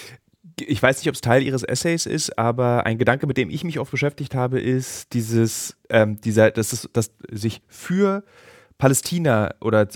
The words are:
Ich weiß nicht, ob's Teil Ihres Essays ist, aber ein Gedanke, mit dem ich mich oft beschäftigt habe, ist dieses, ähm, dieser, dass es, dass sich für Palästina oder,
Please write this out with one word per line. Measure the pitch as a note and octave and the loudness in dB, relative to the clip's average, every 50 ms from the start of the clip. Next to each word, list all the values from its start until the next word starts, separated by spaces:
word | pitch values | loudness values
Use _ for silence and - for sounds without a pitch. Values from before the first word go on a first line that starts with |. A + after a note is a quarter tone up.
| - - - - _ _ _ _ _ D#3+ - - | -18 -20 -20 -20 _ _ _ _ _ -18 -14 -10
Ich | - - C3+ - | -6 -6 -2 2
weiß | - C3 C3+ | 2 2 2
nicht, | - - | 2 -2
ob's | D#3 C3 - | -4 -4 -2
Teil | - A#2+ B2 C3+ C3 | 0 2 2 2 2
Ihres | C3 C3 B2 | 0 -2 -4
Essays | - - B2+ - - E3+ E3+ E3 - | -4 -4 -4 -2 -2 -2 -2 -2 -2
ist, | - - D#3 - - - - | -4 -4 -4 -4 -4 -2 -2
aber | A2+ A#2 A#2 B2+ B2 A#2+ A#2+ A#2+ - | 0 0 0 0 0 2 0 0 0
ein | A2 A2+ | -2 -2
Gedanke, | A#2 A#2 A2+ B2+ C#3 E3 | 0 2 2 2 2 0
mit | C#3+ C3 | -2 0
dem | C#3+ A#2+ D#2 | 0 -2 -2
ich | - D3+ F#3 | -4 -6 -6
mich | E3+ D3+ | -6 -6
oft | A#2+ - - | -6 -6 -6
beschäftigt | - B2 C#3+ C#3+ - - C#3+ - - | -4 -2 -2 -2 -2 -6 -8 -6 -4
habe, | B2+ B2+ B2+ C3 B2 | -2 -2 0 -2 -2
ist | - B2+ B2+ C3 B2 - - - - - - | 0 0 0 -2 -2 -6 -10 -14 -10 -6 -4
dieses, | A#2+ A2 A2 A#2 A2+ A#2 A2 - - - - - _ _ - | -4 -2 0 2 2 2 2 0 -4 -10 -12 -14 _ _ 2
ähm, | - A2+ A2 G#2+ G#2 G#2 | 4 4 4 4 0 -2
dieser, | - A2+ G#2 A2 A2 A2 | -4 0 4 6 6 6
dass | - A2+ G#2 - B2 | 4 0 -2 -4 -6
es, | A2+ - - - | -8 -10 -4 -4
dass | A#2+ A2 - _ _ - - | -4 -4 -4 _ _ -18 -14
sich | - G#2 A2 A2+ - - _ | -10 -6 -4 -4 -6 -6 _
für | _ - - - - F3 G3 G3+ G3 G3 G3+ G3+ _ _ _ - - - - _ _ _ - | _ -20 -14 -8 -4 0 2 2 2 2 -2 -6 _ _ _ -20 -20 -20 -20 _ _ _ 2
Palästina | C#3 C3+ C3+ - - - F3 F3 E3 C#3+ A2+ G#2+ G#2 - - _ | 2 2 2 2 -2 -4 -2 0 2 2 2 2 2 0 -4 _
oder, | - A2+ A2 G#2+ G#2 G2 - | -2 2 2 2 2 2 -2